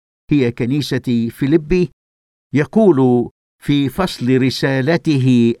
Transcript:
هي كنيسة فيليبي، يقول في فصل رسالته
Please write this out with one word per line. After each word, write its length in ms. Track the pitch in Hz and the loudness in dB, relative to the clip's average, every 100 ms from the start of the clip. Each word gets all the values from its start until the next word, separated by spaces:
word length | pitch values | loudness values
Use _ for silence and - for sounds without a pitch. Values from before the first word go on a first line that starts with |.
| _ _ - | _ _ -2
هي 200 | 147 120 | 0 0
كنيسة 800 | - 120 143 127 131 131 120 113 | -2 -4 -4 -4 -6 -2 -2 -2
فيليبي، 600 | - 139 160 151 180 180 _ _ _ _ _ _ | -4 0 0 0 -2 -2 _ _ _ _ _ _
يقول 760 | 131 147 214 214 135 127 123 110 _ _ _ | -4 0 2 4 4 2 2 -2 _ _ _
في 260 | - 143 139 | -2 -2 -2
فصل 520 | - 185 - 123 131 | -4 -6 -4 0 0
رسالته 1120 | 131 - 151 135 127 170 160 139 127 123 117 117 | 0 -2 -2 -2 0 -2 0 0 2 2 2 0